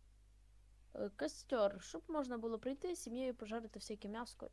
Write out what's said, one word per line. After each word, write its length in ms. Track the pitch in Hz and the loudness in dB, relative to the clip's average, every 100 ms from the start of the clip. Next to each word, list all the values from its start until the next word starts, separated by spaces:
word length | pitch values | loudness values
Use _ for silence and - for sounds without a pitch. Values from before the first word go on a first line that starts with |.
| - - - - - - - - - | -20 -20 -20 -20 -20 -20 -20 -20 -10
е, 140 | - 208 | -2 -2
костер, 720 | - 294 - - 240 202 196 | 0 -2 -2 2 6 6 4
щоб 220 | - 320 - | -4 -6 0
можна 300 | 311 254 240 | 2 2 0
було 220 | 233 226 | 0 2
прийти 360 | 262 277 359 | 0 0 0
з 40 | 339 | -2
сім'єю, 360 | 233 240 262 | -2 0 0
пожарити 440 | 247 214 233 220 196 | 0 -2 -2 -4 -8
всяке 300 | - 208 202 | -6 -6 -4
м'яско 400 | 220 240 - - | -4 -4 -8 -12